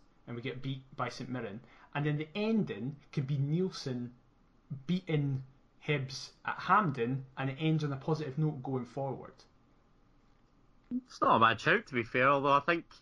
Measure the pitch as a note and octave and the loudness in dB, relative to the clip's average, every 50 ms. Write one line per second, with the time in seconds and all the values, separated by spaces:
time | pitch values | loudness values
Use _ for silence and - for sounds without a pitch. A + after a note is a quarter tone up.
0 | _ _ _ _ - - A#2+ A#2+ A#2 C3 B2 C3 - C3+ C3+ C3+ - - - - | _ _ _ _ -14 -12 -10 -8 -8 -8 -8 -6 -6 -6 -8 -8 -10 -12 -8 -6
1 | B2 A#2+ - - B2 - B2 B2+ A#2 G2+ G2 A#2+ - - - - - - - D3 | -6 -6 -6 -8 -8 -8 -6 -6 -6 -8 -10 -12 -16 -18 -20 -20 -14 -8 -4 -2
2 | D3 D3+ D3 D3 D#3 D#3 - G#3 G#3 A3 A3+ G#3+ E3+ - G#2 G2+ A#2 C#3 D#3 - | -2 0 -2 -2 -4 -6 -4 -2 0 0 2 0 0 -2 -4 -6 -6 -8 -8 -10
3 | - - - D#3 C3 C3 D3+ C3+ C#3 C#3+ D#3 F3 F#3 F#3 F#3 - - C3+ B2+ B2 | -12 -8 -4 -4 -2 -2 0 0 0 0 0 0 0 -2 -4 -6 -8 -6 -6 -6
4 | A#2+ A#2+ - - _ _ _ _ _ _ _ _ _ - C#3 C3+ - - F3 F#3 | -6 -10 -12 -16 _ _ _ _ _ _ _ _ _ -14 -14 -8 -4 -2 -2 -2
5 | - - D#3+ D3 C#3+ C#3 C3+ C3 - - - _ _ _ _ _ - - D3+ C#3 | 0 0 0 2 2 0 -2 -4 -6 -10 -20 _ _ _ _ _ -4 -2 -2 -2
6 | C3 - - - - - - _ - - - - - - F#3 G#3 G3+ D#3 B2+ A#2+ | -2 -6 -8 -10 -14 -14 -14 _ -8 -8 -6 -2 2 4 4 4 4 2 0 0
7 | A#2 B2 C3+ C3+ - - - - C3+ C3+ C3 C3+ D#3 D#3+ D#3+ D#3 D#3 C#3+ C#3 C3 | 0 -2 -2 -4 -6 -8 -8 -4 -4 -4 -2 0 2 2 2 2 0 -2 -4 -4
8 | - E3 D#3 D#3 D3+ C3+ C3 D#3 D#3 D3+ D3+ C3+ B2+ C#3+ C3 B2+ A#2 - - C#3 | -2 -2 -2 -2 -2 -4 -2 0 0 0 0 -4 -4 -4 -4 -4 -4 -6 -6 -6
9 | C3+ C3+ A#2 G2 F2 - - - - _ _ _ _ _ _ _ _ _ _ _ | -6 -6 -6 -8 -10 -16 -18 -20 -20 _ _ _ _ _ _ _ _ _ _ _
10 | _ _ _ _ _ _ _ _ _ _ _ _ _ _ _ _ _ - B3 B3+ | _ _ _ _ _ _ _ _ _ _ _ _ _ _ _ _ _ -8 -8 -8
11 | - - - - - C#4 E3 A2+ A2+ A2+ A2+ A2 - D3+ F3+ A3+ A3 - C3 A#2+ | -8 -8 -4 0 4 6 6 8 8 6 6 4 2 2 2 2 2 -2 -2 -2
12 | A2 - - B2+ B2+ C#3 C#3+ C#3 C3+ C#3+ C#3 C#3+ - - E3+ E3+ - - - - | -2 0 2 4 4 6 4 4 4 6 4 4 4 2 0 -2 -2 -10 -18 -20